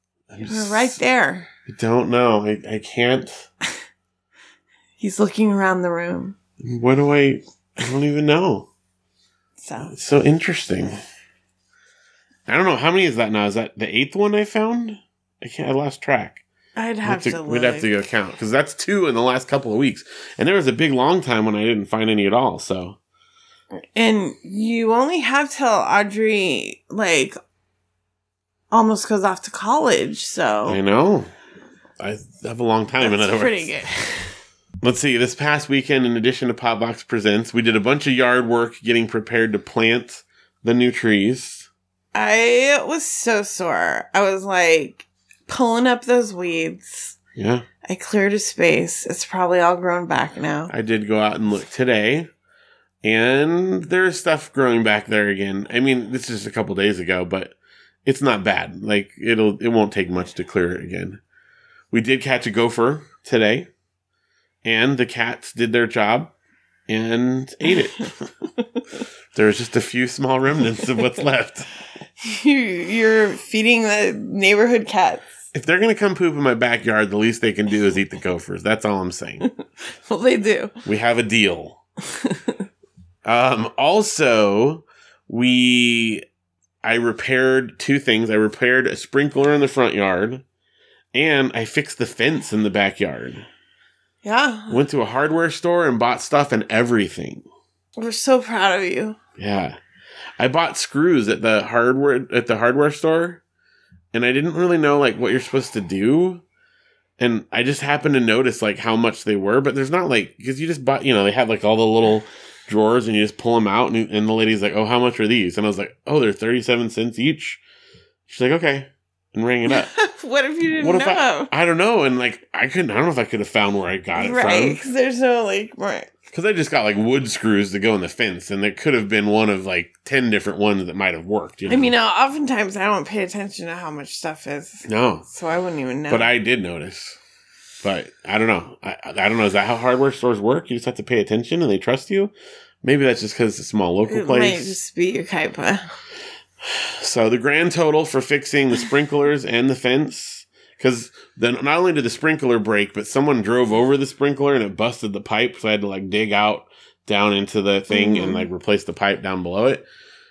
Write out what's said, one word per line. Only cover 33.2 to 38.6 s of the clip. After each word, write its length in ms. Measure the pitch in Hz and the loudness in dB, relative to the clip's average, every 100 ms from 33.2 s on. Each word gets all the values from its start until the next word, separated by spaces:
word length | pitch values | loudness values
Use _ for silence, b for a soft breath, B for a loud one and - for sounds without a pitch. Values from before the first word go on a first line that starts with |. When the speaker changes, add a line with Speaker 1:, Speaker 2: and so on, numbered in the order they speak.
Speaker 1:
other 80 | 101 | 2
words. 100 | 107 | 2
Speaker 2:
pretty 240 | 240 202 160 | 0 -2 -6
good. 160 | - - B B B B B B B _ 92 | -8 -8 B B B B B B B _ -2
Speaker 1:
Let's 180 | 123 117 | 0 0
see. 160 | 143 120 | 0 2
This 180 | 123 | 0
past 340 | - 147 147 - | 0 0 0 0
weekend, 380 | 139 131 135 123 | -2 2 2 2
in 100 | 117 | 2
addition 300 | 117 123 123 | 0 0 -2
to 60 | |
Pop 240 | 113 120 110 | -2 -2 -2
Box 240 | 113 110 | -2 -6
Presents, 500 | - 117 104 104 113 | -4 0 2 2 0
we 100 | 120 | 0
did 120 | 113 | 2
a 60 | 110 | 2
bunch 260 | 104 143 143 | 2 0 0
of 60 | |
yard 340 | 127 123 123 117 | 2 4 4 2
work 300 | 117 | 0